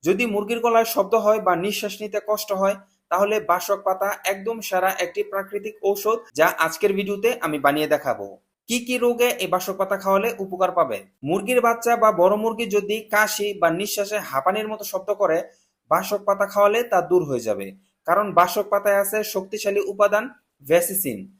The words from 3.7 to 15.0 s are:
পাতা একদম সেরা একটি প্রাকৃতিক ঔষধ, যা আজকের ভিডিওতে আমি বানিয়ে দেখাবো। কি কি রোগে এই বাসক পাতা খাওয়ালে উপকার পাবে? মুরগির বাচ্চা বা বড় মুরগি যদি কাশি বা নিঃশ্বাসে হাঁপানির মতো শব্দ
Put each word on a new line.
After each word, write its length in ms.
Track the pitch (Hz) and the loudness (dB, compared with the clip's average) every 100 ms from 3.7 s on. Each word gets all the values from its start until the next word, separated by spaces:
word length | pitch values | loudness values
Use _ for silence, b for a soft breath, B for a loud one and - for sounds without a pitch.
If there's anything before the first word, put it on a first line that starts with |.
| 196 | -2
পাতা 260 | 190 185 196 196 185 | 0 -2 -2 -4 -4
একদম 320 | 196 196 226 | -4 -4 -8
সেরা 300 | 208 185 190 190 | -2 0 0 0
একটি 220 | 175 202 | -6 -4
প্রাকৃতিক 520 | 202 196 196 208 208 - | -4 -4 -6 -8 -8 -4
ঔষধ, 340 | 196 202 208 226 B - | -2 0 0 -2 B 2
যা 120 | 165 180 | 2 4
আজকের 320 | 214 - 208 | -2 0 0
ভিডিওতে 360 | 196 196 202 226 247 | 0 -2 0 -2 -2
আমি 160 | 160 151 | -4 0
বানিয়ে 320 | 139 147 151 | 2 2 0
দেখাবো। 340 | 147 139 107 101 95 _ _ _ | 0 0 -4 -6 -14 _ _ _
কি 80 | 240 | -4
কি 160 | 240 247 | -2 0
রোগে 320 | 240 240 240 - | 0 2 0 0
এই 60 | 185 | -2
বাসক 240 | 175 180 190 | -2 -2 -4
পাতা 200 | 190 196 | -2 -2
খাওয়ালে 320 | 190 196 226 - | 2 2 0 -4
উপকার 320 | 190 180 185 | -8 -2 0
পাবে? 240 | 175 151 104 - _ | 2 0 -2 -10 _
মুরগির 360 | 139 185 196 247 | -4 -2 2 2
বাচ্চা 320 | 233 233 233 233 | 2 0 0 4
বা 140 | 220 | 4
বড় 240 | 180 180 208 | 6 4 4
মুরগি 280 | 220 226 233 | -2 -2 -2
যদি 300 | 202 196 220 214 | -2 0 -6 -2
কাশি 360 | 208 214 - 208 | 0 2 0 -4
বা 160 | 202 170 | 2 0
নিঃশ্বাসে 460 | 165 202 - 202 208 | 2 -4 -4 -4 -4
হাঁপানির 520 | - - - 208 214 | -4 -2 0 -2 -4
মতো 120 | 214 - | -8 -8
শব্দ 240 | 190 | -8